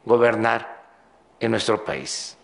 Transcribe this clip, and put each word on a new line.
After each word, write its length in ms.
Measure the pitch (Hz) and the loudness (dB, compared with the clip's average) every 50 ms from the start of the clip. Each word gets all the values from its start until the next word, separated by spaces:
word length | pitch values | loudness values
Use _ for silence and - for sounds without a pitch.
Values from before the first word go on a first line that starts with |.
| - | 0
gobernar 760 | - 117 117 117 120 113 110 110 113 113 117 - - - - - - _ _ _ _ _ _ _ _ _ - | 2 4 6 6 4 4 2 2 0 0 0 -4 -8 -16 -18 -20 -20 _ _ _ _ _ _ _ _ _ -4
en 100 | 117 113 | -2 0
nuestro 340 | 110 104 - - 107 - - | 0 0 0 0 -2 -2 -2
país 540 | - 73 67 - - - - - - - _ | -6 -8 -8 -8 -10 -10 -10 -12 -14 -16 _